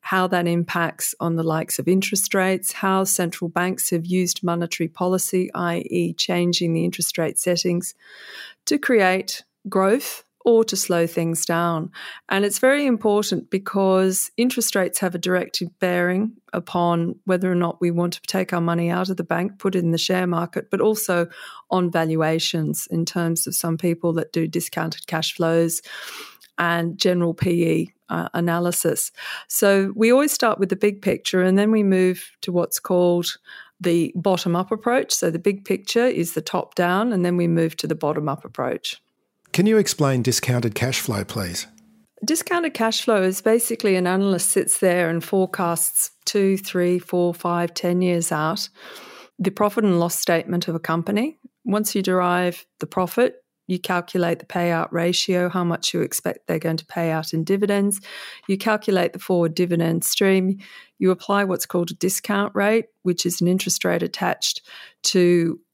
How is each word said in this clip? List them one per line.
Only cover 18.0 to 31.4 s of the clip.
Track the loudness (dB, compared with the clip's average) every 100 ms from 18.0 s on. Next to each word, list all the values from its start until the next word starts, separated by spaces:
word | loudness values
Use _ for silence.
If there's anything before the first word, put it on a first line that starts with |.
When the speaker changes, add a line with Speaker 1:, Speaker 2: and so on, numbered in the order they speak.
| -2
Speaker 1:
to | -4 -4
take | -4 -2
our | 0
money | 0 0 0
out | -2 -2
of | -4
the |
bank, | -2 -2 -2 -2
put | -2
it | 0
in | 0
the | 0
share | 0 0 0
market, | -2 -2 -6 -4
but | 0
also | 0 0 0 0 0 -6 -20 -20 -2
on | 0 2
valuations | 0 0 2 2 0 0 -2 -2 -4 -4
in | -2 -2
terms | -2 -2 -2 -2
of |
some | -4 -2 -2
people | 0 0 0
that | -2 -2
do | -2 -2
discounted | -2 -4 -4 -4 -6 -6
cash | -4 -4
flows | 0 2 4 2 -2 -8 -16 -14 -16 -18 -20 -16 -2
and | 0 0 -2 0
general | 0 2 0
P | 0 0 2
E, | 2 0 -2 _ _
uh, | -4 -4
analysis. | -2 0 2 0 0 0 0 -4 -8 -12 -12 -6
So | 2 4 4 2 2
we | 6
always | 6 4
start | 2 0 2
with | 0
the | 2
big | 0 0
picture | -2 -2 0 2